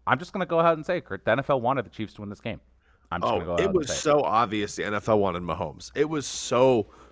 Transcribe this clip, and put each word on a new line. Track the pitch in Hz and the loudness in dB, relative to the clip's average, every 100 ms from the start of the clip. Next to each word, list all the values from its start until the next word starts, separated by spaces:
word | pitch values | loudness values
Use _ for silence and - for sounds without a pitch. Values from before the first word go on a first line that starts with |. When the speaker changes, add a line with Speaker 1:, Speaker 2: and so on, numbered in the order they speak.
| - | -2
Speaker 1:
I'm | 127 | -2
just | 175 | -2
gonna | 202 | -8
go | 180 165 | -2 2
ahead | 170 | 2
and | 160 | 2
say, | 156 180 | -2 -4
Kurt, | - 95 | -4 -6
the | - | 2
N | 120 | 2
F | 135 | 2
L | 139 | 0
wanted | 120 135 92 | 2 0 -4
the | |
Chiefs | - 107 | -8 -10
to | - | -10
win | 104 | -12
this | 101 | -10
game. | 117 98 _ _ _ _ - | -10 -10 _ _ _ _ -8
I'm | - | -4
just | 120 | 0
Speaker 2:
Oh, | - | -2
Speaker 1:
gonna | 170 | -2
go | |
ahead | 175 | -2
Speaker 2:
it | 190 | 0
Speaker 1:
and | 185 | 0
Speaker 2:
was | 143 | -2
Speaker 1:
say | |
it. | - | -4
Speaker 2:
so | 156 147 | 2 2
obvious | 104 107 113 107 101 - | 4 2 2 0 -4 -4
the | |
N | 87 | -4
F | 104 - | -4 2
L | 107 | 2
wanted | 98 87 | 4 0
Mahomes. | 87 80 82 69 - | -4 -4 -6 -10 -12
It | 127 151 | -2 -2
was | 156 127 | -2 -6
so | - - 123 131 123 101 - - | -8 -2 4 6 4 0 -8 -20